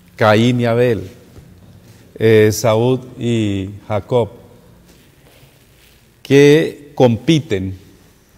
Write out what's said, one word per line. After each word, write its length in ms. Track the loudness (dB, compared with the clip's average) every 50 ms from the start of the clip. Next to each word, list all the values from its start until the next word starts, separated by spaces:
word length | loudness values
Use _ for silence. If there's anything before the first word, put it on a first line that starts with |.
| _ _ _
Caín 460 | -2 0 2 2 2 2 0 0 -2
y 60 | -2
Abel, 360 | -2 -2 0 0 0 -2 -4 -6 -14 -18 -20 -20 -20 -20 -20 -20 -20 -20 _ _ -20 -20 -20 _ -20 -20 _ -20 _ -8
eh, 340 | -2 0 4 4 4 4 2
Saúl 480 | 0 -2 -2 -2 0 0 0 -2 -2 -4 -6 -14 -14 -10
y 520 | -6 -4 -4 -4 -4 -4 -4 -6 -8 -10 -14 -16 -12 -8
Jacob, 420 | -8 -8 -6 -4 -2 -2 -2 -4 -8 -20 -20 -20 -20 _ _ _ -20 _ _ _ -20 _ _ _ _ _ _ _ _ _ _ _ _ _ _ _ _ _ _ _ _ _ _ _ _ _
que 680 | -4 2 4 4 6 6 4 2 0 -2 -8 -12 -20 -12 -2
compiten, 800 | 0 2 2 2 0 -2 0 -2 -2 -2 -4 -6 -6 -6 -8 -12 -14 -18 _ _ _ _ _ _ _ _ _ _